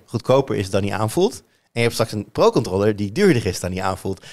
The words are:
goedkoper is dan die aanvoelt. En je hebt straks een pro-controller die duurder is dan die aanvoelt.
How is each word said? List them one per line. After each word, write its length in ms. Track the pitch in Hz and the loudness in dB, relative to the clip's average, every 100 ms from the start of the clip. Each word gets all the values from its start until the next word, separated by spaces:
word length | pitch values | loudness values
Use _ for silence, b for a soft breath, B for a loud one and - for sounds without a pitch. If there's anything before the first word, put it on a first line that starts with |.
| _ | _
goedkoper 500 | 113 - 131 135 107 | -6 2 2 2 -2
is 140 | 95 | -2
dan 120 | 101 | -2
die 120 | 101 98 | -2 -2
aanvoelt. 380 | 110 165 202 - _ _ | -2 0 0 -2 _ _
En 80 | _ | _
je 80 | 120 | 0
hebt 120 | 117 | 0
straks 180 | - 117 | 0 -2
een 160 | 104 - | -4 -6
pro-controller 640 | - 208 175 104 92 107 104 | 2 2 2 0 0 0 0
die 160 | 104 | -2
duurder 340 | 120 202 123 107 | 2 4 4 0
is 140 | - | -4
dan 120 | 90 | -6
die 120 | 92 | -4
aanvoelt. 420 | 95 95 98 92 B | -4 -4 -6 -8 B